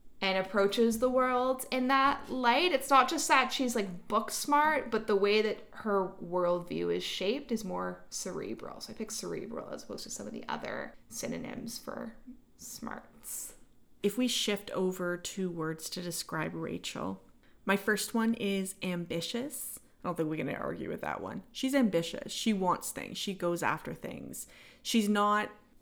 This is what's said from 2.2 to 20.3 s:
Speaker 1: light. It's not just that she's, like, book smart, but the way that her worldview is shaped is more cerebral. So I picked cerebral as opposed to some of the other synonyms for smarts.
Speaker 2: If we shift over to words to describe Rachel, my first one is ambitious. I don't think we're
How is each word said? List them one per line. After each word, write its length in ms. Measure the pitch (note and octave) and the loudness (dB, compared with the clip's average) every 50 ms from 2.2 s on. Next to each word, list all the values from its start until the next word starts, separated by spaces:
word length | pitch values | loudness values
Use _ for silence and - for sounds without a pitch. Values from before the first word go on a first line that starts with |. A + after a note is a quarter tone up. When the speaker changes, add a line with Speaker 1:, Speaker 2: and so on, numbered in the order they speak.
| - - | -4 -6
Speaker 1:
light. 420 | B3 C4 B3 A#3 A#3+ C#4 F4 F4+ | -2 2 4 6 6 6 6 4
It's 180 | D#4+ B3+ - - | 4 4 4 8
not 180 | C#4 C4 B3 | 8 8 8
just 200 | - E4+ D4 - | 8 4 0 4
that 260 | - D#4 C4+ B3+ B3 - | 6 6 6 6 4 2
she's, 220 | - C4+ A#3+ A#3 | 0 0 2 2
like, 320 | A3+ G3+ F#3 F3 F3 - | 0 0 -2 -4 -8 -4
book 240 | - G#3 A3 A3 - | 0 2 2 2 0
smart, 580 | - - - - C#4+ D4 D4+ D#4 D#4 C#4 - A#3 | -6 -4 0 4 4 6 6 6 4 2 0 0
but 160 | A#3 A3 A3 | -2 0 2
the 100 | - G#3 | 4 4
way 280 | G3 G3 G3+ G#3 G#3+ G#3+ | 4 6 6 6 6 4
that 160 | G#3+ G3 - - - | 2 0 -4 -8 -16
her 400 | - - - A3 G3+ G3 F#3+ F#3 - - - | -12 -6 -2 2 2 2 2 0 -4 -8 -6
worldview 720 | E3+ F3 F3+ F3 F3 F3 F3 F3 - E3+ E3 F3 E3+ F3 | -2 0 2 4 4 2 2 0 -2 -2 -2 0 0 0
is 80 | F3+ F3+ | 0 -2
shaped 480 | - - - F#3 G3 A#3+ D4 C#4+ - | -4 -4 -2 0 0 0 0 -2 -2
is 120 | A#3+ G#3+ G3+ | -4 -2 -2
more 400 | F#3 F3+ F3+ F3+ F3+ F3 - - - | -4 -4 -4 -4 -6 -6 -10 -12 -10
cerebral. 720 | - - - F#3+ E3+ D#3 - - - - - - - - | -8 -8 -6 -6 -6 -6 -6 -6 -8 -8 -10 -12 -12 -12
So 140 | - - G#3+ | -12 -12 -8
I 20 | |
picked 180 | - A3 A3 - | -10 -8 -8 -6
cerebral 560 | - - F3 E3 - - - - - - - | -8 -6 -6 -6 -6 -6 -6 -8 -8 -8 -8
as 120 | - - - | -10 -10 -10
opposed 220 | - - - - | -10 -10 -10 -8
to 40 | - | -10
some 160 | - - G#2 | -10 -8 -8
of 80 | - - | -8 -10
the 120 | - - - | -8 -6 -6
other 460 | - - - - G#2+ B2+ - - - - - - | -6 -6 -6 -6 -6 -6 -8 -10 -12 -18 -20 -14
synonyms 680 | - - - - - - - - - - - - - | -10 -8 -6 -6 -6 -6 -8 -8 -10 -8 -10 -10 -10
for 380 | - - - - - - A3 - - - B3+ C4+ - - _ - | -10 -10 -10 -10 -8 -10 -10 -12 -16 -18 -18 -18 -20 -20 _ -20
smarts. 960 | - - - - - - - - - - - - - - - - - - - - - - - - - - - - - | -18 -16 -16 -14 -10 -10 -10 -10 -10 -14 -18 -20 -18 -14 -10 -10 -10 -10 -12 -14 -18 -20 -20 -20 -20 -20 -20 -10 -2
Speaker 2:
If 160 | - G3+ G3+ | -2 -2 0
we 120 | B3 B3+ A#3+ | 2 0 2
shift 420 | - - - G#3+ G3+ G3 G3 - | 2 0 0 0 0 -2 -4 -4
over 460 | - - F#3+ F#3 F#3 F#3 F3+ F3 F3 | -2 0 0 0 0 -2 -2 -4 -4
to 320 | F3 F3 - - G3 F#3+ F3+ | -4 -6 -8 -4 -2 -2 -2
words 400 | E3+ E3+ D#3 D#3 D#3+ D#3 - - | -2 -2 -4 -4 -4 -6 -8 -8
to 120 | - F3+ | -8 -6
describe 520 | F3 F3 E3 - - - - D#3+ D#3 E3 E3+ | -6 -6 -6 -6 -6 -4 -4 -4 -4 -4 -4
Rachel, 680 | E3 E3 - - E3+ - - - - - F#3 F#3+ - - - - - _ - - - - | -6 -6 -6 -6 -6 -6 -8 -6 -6 -6 -6 -6 -8 -12 -20 -20 -20 _ -20 -18 -8 0
my 100 | - G3 | 0 0
first 380 | G3+ - A3+ G#3 G3+ - - - | 2 2 0 0 0 0 -2 0
one 200 | A3+ A3+ A3+ A#3 | 0 2 2 0
is 400 | - G3 G3 G3 F#3+ F#3+ F#3+ - - | 0 0 0 0 0 -2 -4 -6 -6
ambitious. 960 | - F#3 F3+ F3 E3+ E3+ - E3 E3 - - A#3 C4 D4+ - - - - - - - - _ _ - | -4 -4 -4 -4 -4 -4 -4 -4 -4 -4 -4 -6 -6 -6 -8 -8 -10 -10 -10 -12 -16 -20 _ _ -6
I 40 | |
don't 80 | F3+ F3 | -4 -2
think 140 | - D#3+ | 0 0
we're 80 | D3+ | 0